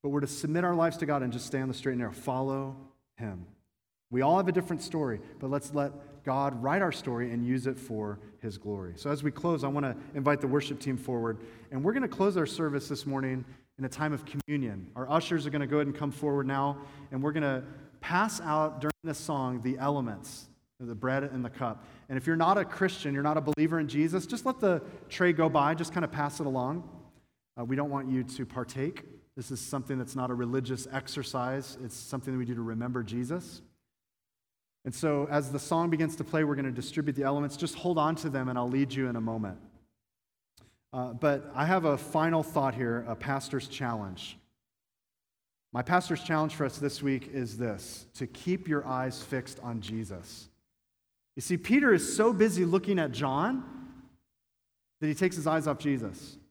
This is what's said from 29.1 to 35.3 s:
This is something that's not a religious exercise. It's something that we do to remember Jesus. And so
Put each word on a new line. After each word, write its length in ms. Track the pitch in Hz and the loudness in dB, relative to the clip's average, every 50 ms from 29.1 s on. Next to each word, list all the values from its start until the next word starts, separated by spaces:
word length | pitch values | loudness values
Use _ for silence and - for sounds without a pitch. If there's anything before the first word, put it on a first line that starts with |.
| - - _ _ _ | -20 -20 _ _ _
This 160 | - 120 - | -12 -8 -8
is 80 | 139 113 | -8 -8
something 380 | - - - 139 127 - 139 | -6 -4 -4 -4 -2 -2 -4
that's 180 | 131 123 - - | -4 -4 -4 -4
not 160 | 135 127 127 | -4 -2 -2
a 20 | 123 | 0
religious 540 | 123 123 120 123 135 127 113 131 120 - - | -2 0 0 0 0 0 0 -4 -4 -6 -4
exercise. 880 | - 135 131 - - 151 131 - - 131 123 127 131 139 131 - - - 131 | -4 -4 -4 -4 -6 -6 -6 -4 -2 -2 -2 0 -2 -4 -6 -8 -12 -12 -12
It's 120 | 117 - | -10 -10
something 360 | - - - - 131 127 139 131 | -12 -10 -6 -6 -6 -4 -2 -2
that 60 | 127 | -2
we 60 | 123 | -2
do 100 | 117 123 | -2 -2
to 60 | 117 | -4
remember 420 | 117 113 113 110 120 123 123 127 117 | -4 -4 -2 -2 -2 -2 -2 -2 -4
Jesus. 580 | 95 113 120 123 123 160 180 175 - - - - - _ _ _ _ _ _ _ _ _ _ _ _ _ _ _ _ _ _ _ _ _ _ _ | -2 -2 -4 -2 -2 -4 -6 -6 -10 -16 -18 -20 -20 _ _ _ _ _ _ _ _ _ _ _ _ _ _ _ _ _ _ _ _ _ _ _
And 80 | 131 - | -8 -6
so 360 | - - 156 147 139 147 151 | 0 0 2 2 2 2 2